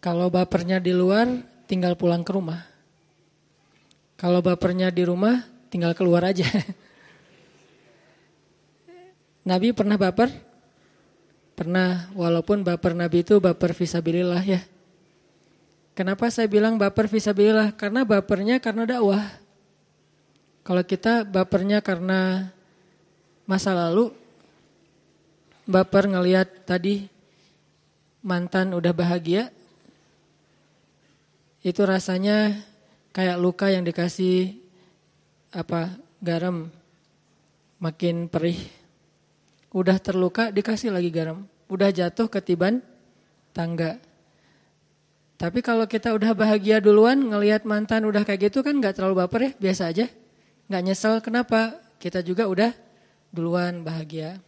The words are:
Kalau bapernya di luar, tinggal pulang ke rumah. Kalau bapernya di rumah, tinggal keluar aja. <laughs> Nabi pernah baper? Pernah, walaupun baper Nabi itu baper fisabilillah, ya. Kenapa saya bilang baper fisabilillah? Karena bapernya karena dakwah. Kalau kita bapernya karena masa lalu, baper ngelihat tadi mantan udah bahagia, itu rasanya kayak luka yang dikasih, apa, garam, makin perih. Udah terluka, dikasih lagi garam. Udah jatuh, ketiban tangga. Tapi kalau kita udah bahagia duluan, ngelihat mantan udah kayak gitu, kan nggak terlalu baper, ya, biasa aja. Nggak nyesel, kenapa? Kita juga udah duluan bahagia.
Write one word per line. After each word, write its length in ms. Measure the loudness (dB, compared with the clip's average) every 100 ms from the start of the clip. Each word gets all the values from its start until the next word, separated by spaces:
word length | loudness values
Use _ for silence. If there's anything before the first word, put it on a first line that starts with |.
Kalau 320 | -2 0 0
bapernya 480 | 2 2 0 0 -2
di 100 | 0
luar, 380 | 2 2 4 2 -2 -8 _ _
tinggal 260 | -2 0 0
pulang 300 | 0 0 -2
ke 60 |
rumah. 320 | -4 -4 -10 -12 _ _ _ _ _ _ _ _ _ _ _ _ _ _ _
Kalau 260 | 0 2
bapernya 480 | 2 0 0 0 -2
di 160 | 0 0
rumah, 380 | 2 2 0 -2 -20 _
tinggal 240 | -4 -2 0
keluar 320 | 4 4 2
aja. 180 | 0 0
<laughs> 40 | 0 -4 -12 _ _ -20 -20 _ _ _ _ _ _ _ _ _ _ _ _ _ _ _ _ -20 -20 -20 _ _ _ -4
Nabi 200 | 0 0
pernah 240 | 0 0 2
baper? 340 | 0 2 0 0 -20 _ _ _ _ _ _ _ _ _ _ -10
Pernah, 540 | -2 0 0 -2 -6 -4
walaupun 480 | 0 0 0 -2 0
baper 320 | 0 -2 -2
Nabi 240 | 0 0
itu 160 | 4 4
baper 400 | 4 2 -2 -2
fisabilillah, 640 | -2 -2 -2 0 0 -2
ya. 200 | 0 -2 -4 _ _ _ _ _ _ _ _ _ _ _ _
Kenapa 400 | -6 -4 0 -2
saya 160 | 0 2
bilang 320 | 4 2 2
baper 240 | 0 2 0
fisabilillah? 720 | 0 0 4 4 6 2 -2
Karena 240 | -4 -2
bapernya 560 | 2 2 2 -2 0 0
karena 320 | 0 -4 -4
dakwah. 520 | 0 2 2 -2 -14 _ _ _ _ _ _ _ _ _ _ _ _
Kalau 240 | -2 -2 0
kita 400 | -2 0 0 0
bapernya 560 | -2 0 0 2 0
karena 720 | 0 -4 0 0 0 -2 -4 -12 _ _ _ _ _ _ _ _ -4
masa 240 | -2 0
lalu, 400 | 0 0 2 0 -4 -20 _ _ _ _ _ _ _ _ _ _ _ _ _ 0
baper 400 | 2 4 2 2
ngelihat 640 | 0 2 2 2 -6 -4
tadi 400 | -2 -2 -4 -6 _ _ _ _ _ _ _ _ _ _ _
mantan 560 | -4 -4 -2 -2 0 0
udah 160 | 0
bahagia, 560 | 0 0 0 0 -2 -2 _ -20 _ _ _ _ _ _ _ _ _ _ _ _ _ _ _ _ _ _ _ -6
itu 160 | 0
rasanya 800 | 0 0 -2 -2 0 2 0 -2 -10 _ _ _ _
kayak 320 | -2 -2 0
luka 320 | -2 0 0
yang 80 | 0
dikasih, 720 | -2 -4 -4 -2 0 0 0 -6 -20 _ _ _ _ _ _ _ _
apa, 480 | -12 -6 -4 -6 -10 -20 _
garam, 480 | -4 -4 -2 -6 -8 -16 _ _ _ _ _ _ _ _ _ _
makin 480 | -8 -2 -2 -2 -4
perih. 320 | -2 -2 -4 -10 -20 _ _ _ _ _ _ _ _ _
Udah 240 | -2 2 2
terluka, 560 | 0 0 0 0 -2
dikasih 400 | -2 -2 -4 -2
lagi 160 | -2 -2
garam. 320 | -4 -6 -8 -16 _ _
Udah 160 | 0 0
jatuh, 400 | 2 -4 -2 -4
ketiban 560 | -4 -4 0 0 -2 -6 _ _ _ _ _ _
tangga. 480 | -8 -6 -4 -4 -6 _ _ _ _ _ _ _ _ _ _ _ _ _ _
Tapi 240 | -4 -4 -2
kalau 240 | 0 0
kita 240 | -2 -2
udah 240 | 0 0 2
bahagia 400 | 2 2 4 4
duluan, 400 | 6 8 8 4
ngelihat 480 | 2 0 2 0 0
mantan 400 | -4 0 0 0
udah 160 | 0
kayak 320 | 0 0 0
gitu, 80 | 0
kan 160 | -2 0
nggak 160 | -2
terlalu 320 | 0 0 0 0
baper, 160 | 0
ya, 100 | -2 -2
biasa 260 | -4 -2 -2
aja. 160 | -2 -2 -4 _ _ _ _ _
Nggak 160 | -4 -2
nyesel, 320 | -2 0 0
kenapa? 640 | -2 -4 0 0 0 -6 _ _
Kita 240 | -6 -6
juga 240 | -4 -2 0
udah 240 | 2 0 0 -20 _ _ _ _
duluan 560 | -8 -2 -2 -2 -6
bahagia. 560 | -10 -10 -10 -10 -12 -14